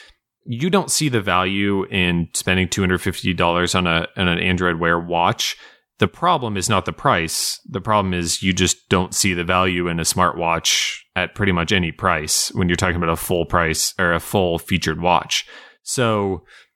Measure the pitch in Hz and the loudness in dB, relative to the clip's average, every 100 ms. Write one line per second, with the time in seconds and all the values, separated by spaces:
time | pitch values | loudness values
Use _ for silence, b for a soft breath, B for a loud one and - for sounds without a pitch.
0 | B B _ _ - 120 175 190 143 - | B B _ _ -10 -4 0 0 0 0
1 | 156 120 98 90 92 98 101 98 92 101 | 0 0 2 2 2 0 0 0 0 0
2 | 90 87 82 - - 92 92 - 92 90 | 2 2 -2 -4 0 2 2 0 0 0
3 | 98 - 92 87 87 87 87 95 87 82 | -2 -4 -4 0 2 2 2 0 2 0
4 | 82 - 90 85 90 90 90 82 85 85 | -2 -2 0 0 0 2 0 0 2 0
5 | 87 85 87 123 - - B B B - | 0 0 0 0 -4 -8 B B B -2
6 | 107 - 170 165 117 98 90 98 - 82 | -2 0 0 0 -2 -4 0 0 -2 -2
7 | 143 98 82 - - - - 98 98 107 | 0 2 0 -4 -4 -6 -10 -8 0 0
8 | 95 90 82 - 95 90 92 - - 92 | 2 -2 -2 -2 0 2 2 0 0 0
9 | 92 - 101 87 87 90 92 90 87 85 | 2 0 0 0 0 2 2 0 -2 -2
10 | 78 98 90 73 85 82 - - - - | -2 2 0 2 0 0 0 -2 -2 -8
11 | _ 92 87 - 98 87 82 101 82 - | _ -4 -4 -2 0 2 2 0 0 -2
12 | 95 80 78 - - - 90 87 92 85 | 0 0 0 -2 -2 -2 0 2 0 0
13 | 82 82 - 90 82 90 80 78 - - | 0 -2 0 -2 0 2 2 0 -4 0
14 | 87 85 - 107 90 85 - 87 82 78 | 0 0 0 0 0 -2 -2 -2 -2 -2
15 | 87 85 - - - B B B - - | 2 2 0 -6 -6 B B B -8 -2
16 | 117 107 98 90 B B B | 0 0 -2 -4 B B B